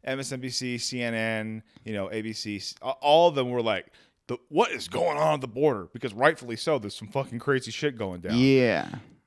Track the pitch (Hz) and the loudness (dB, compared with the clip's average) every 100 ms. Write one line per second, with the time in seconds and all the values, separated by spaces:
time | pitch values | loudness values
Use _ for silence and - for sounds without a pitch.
0 | - 135 139 131 127 123 127 120 - 127 | -6 -6 -6 -6 -6 -4 -4 -4 -4 -4
1 | 120 113 113 110 110 110 _ _ 113 104 | -2 0 -2 -2 -4 -8 _ _ -8 -6
2 | 95 110 110 107 107 101 - - 127 131 | -4 -4 -6 -6 -6 -6 -8 -8 -6 0
3 | 143 156 175 139 123 123 113 95 - _ | 6 8 8 4 0 0 0 0 -4 _
4 | _ _ - 123 _ 151 220 - - 170 | _ _ -10 -10 _ 2 2 0 -6 -2
5 | 170 147 156 151 127 110 151 110 87 120 | 0 2 2 2 -2 2 2 2 -6 -8
6 | 131 104 143 160 123 113 - 143 104 - | -8 4 4 4 -6 -4 0 0 -2 -10
7 | 110 135 135 117 139 135 135 - 147 120 | -6 -6 -6 -6 0 -2 -2 -4 -4 -4
8 | 101 90 90 117 135 135 120 85 50 113 | -6 -6 -2 4 6 6 4 2 -2 -10
9 | - - | -16 -20